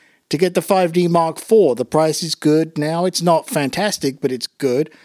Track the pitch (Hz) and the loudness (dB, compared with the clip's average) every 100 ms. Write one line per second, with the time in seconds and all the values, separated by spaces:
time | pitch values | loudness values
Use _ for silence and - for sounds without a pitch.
0 | _ _ - 151 180 180 - 190 175 170 | _ _ -8 -2 0 0 0 2 2 2
1 | 175 170 165 156 - 220 170 117 123 156 | 2 2 0 -4 2 4 4 2 -2 0
2 | 160 151 165 - 156 151 160 160 147 165 | 0 0 -6 -4 2 2 0 -4 -4 -2
3 | 180 170 170 160 - - 139 147 208 - | -2 -2 2 2 0 -4 -4 -2 -4 -4
4 | 143 131 139 127 - - 139 123 160 - | -6 -4 -4 -6 -10 -6 -2 -2 -4 -8